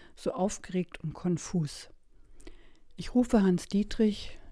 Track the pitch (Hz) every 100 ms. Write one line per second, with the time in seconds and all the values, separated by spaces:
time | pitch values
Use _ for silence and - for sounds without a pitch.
0 | - - - - 196 - - 180 170 -
1 | 156 - 180 165 - 180 147 - - -
2 | - - - - - - - - - -
3 | - 247 240 233 190 180 - 202 208 -
4 | 220 202 - - -